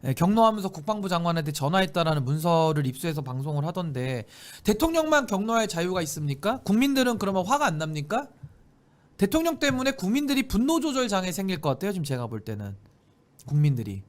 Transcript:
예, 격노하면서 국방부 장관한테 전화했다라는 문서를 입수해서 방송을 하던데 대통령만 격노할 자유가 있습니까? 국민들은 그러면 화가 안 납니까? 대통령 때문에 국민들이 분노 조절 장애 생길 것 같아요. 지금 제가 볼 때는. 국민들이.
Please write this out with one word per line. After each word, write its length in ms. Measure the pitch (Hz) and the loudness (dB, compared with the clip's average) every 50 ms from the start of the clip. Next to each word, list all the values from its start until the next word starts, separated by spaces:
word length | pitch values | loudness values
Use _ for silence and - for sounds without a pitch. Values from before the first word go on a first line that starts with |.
| - | -2
예, 80 | 131 131 | -2 0
격노하면서 560 | - 170 180 208 226 226 220 220 214 190 190 | 2 2 2 4 6 6 4 4 2 -4 -6
국방부 400 | - - 147 175 214 214 196 190 | -8 -8 -2 0 0 0 0 0
장관한테 440 | 180 170 170 170 170 165 156 143 151 | 0 0 0 0 0 0 -2 -2 -4
전화했다라는 720 | - 135 143 170 190 190 185 - 175 170 160 156 151 131 | -2 -2 2 2 2 2 2 2 0 2 2 2 0 0
문서를 640 | 120 143 156 156 175 170 165 160 160 156 147 143 | 0 -2 0 2 4 4 4 4 4 4 2 0
입수해서 360 | 127 127 - - 170 156 151 151 | 0 -2 -4 -4 -4 -4 -4 -4
방송을 420 | 135 127 131 135 151 151 147 143 | -6 -6 -6 -4 -4 -2 -2 -2
하던데 640 | 160 175 190 180 165 139 127 123 131 131 120 107 - - - - - - - - | -2 -4 -4 -6 -4 -4 -4 -2 -2 -4 -4 -6 -10 -16 -20 -20 -20 -20 -6 0
대통령만 640 | - 214 214 311 330 330 339 311 311 311 294 269 | 0 2 2 2 0 2 2 2 4 4 2 2
격노할 420 | - 202 190 202 220 233 226 220 208 | 2 -2 -2 -2 0 0 0 0 0
자유가 340 | - 165 170 180 185 185 170 | -2 -2 -2 -2 -2 -2 -2
있습니까? 560 | 147 147 156 151 147 139 135 - 202 240 262 | -4 -6 -6 -4 -4 -4 -2 -2 -2 -2 -2
국민들은 600 | - - 196 220 262 277 277 269 254 247 240 220 | 0 0 2 4 4 4 2 2 2 2 0 0
그러면 280 | 214 190 196 190 180 | -2 -2 0 -2 0
화가 180 | 180 254 285 302 | 2 2 2 2
안 140 | 247 165 151 | 0 0 -2
납니까? 500 | 160 156 156 151 147 147 202 240 285 269 - _ - - - - - _ _ _ _ _ _ _ _ _ _ | -4 -4 -4 -6 -6 -2 -4 -4 -4 -6 -14 _ -20 -20 -20 -20 -20 _ _ _ _ _ _ _ _ _ _
대통령 420 | _ 196 196 202 320 320 339 330 - | _ 0 2 2 2 2 2 0 2
때문에 340 | - 285 262 254 254 269 269 | 0 0 2 2 0 0 -2
국민들이 540 | 262 - 185 220 277 294 269 277 262 269 | -2 -2 0 0 0 2 2 0 0 0
분노 340 | 262 - 196 240 277 330 330 | 0 0 2 2 4 2 2
조절 280 | 311 320 269 262 254 233 | 2 0 0 0 0 0
장애 240 | 202 190 185 185 175 | 0 0 0 -2 -4
생길 300 | - 196 190 185 165 - | -4 -2 -2 -2 -2 0
것 80 | 147 | -2
같아요. 220 | 135 127 180 196 202 | -2 0 -2 -4 -2
지금 120 | 190 160 | -2 -2
제가 220 | 143 139 123 120 | -4 -4 -4 -4
볼 140 | 113 110 107 | -6 -8 -8
때는. 360 | 101 - 110 101 104 101 98 98 - - _ _ _ _ _ _ _ _ _ _ - | -8 -8 -8 -8 -8 -10 -10 -12 -16 -20 _ _ _ _ _ _ _ _ _ _ -10
국민들이. 560 | 123 143 147 147 147 139 117 113 104 98 98 98 | -2 2 4 4 4 2 0 -4 -6 -8 -10 -10